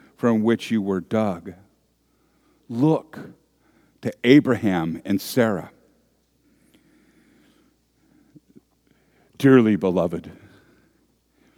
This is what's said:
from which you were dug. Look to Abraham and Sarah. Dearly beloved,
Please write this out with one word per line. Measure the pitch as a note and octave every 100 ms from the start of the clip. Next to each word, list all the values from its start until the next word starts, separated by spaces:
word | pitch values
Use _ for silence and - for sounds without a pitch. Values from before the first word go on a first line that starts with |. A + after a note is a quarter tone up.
| _ _
from | B2 A2+
which | G#2+ A2+ -
you | A2+
were | G2 F#2+
dug. | E2 A2 G#2+ E2+ D#2+ F2 _ _ _ _ _ _ _ _ _ _ -
Look | A#2 D3 D#3 - - - - _ _ _ _ _ _
to | A#2 -
Abraham | A#2+ C#3+ C3 A#2 G#2 F2+ E2 E2
and | - G2+
Sarah. | - - A2+ F#2 - - _ _ _ _ _ _ _ _ _ _ _ _ _ _ _ _ _ _ _ _ _ _ _ _ _ - _ _ _ _ _ _ _ _ _ -
Dearly | C#3 C3 A2 G2+
beloved, | F#2+ F2+ E2+ E2+ - - - - _ _ _ _ _ _ _ _ _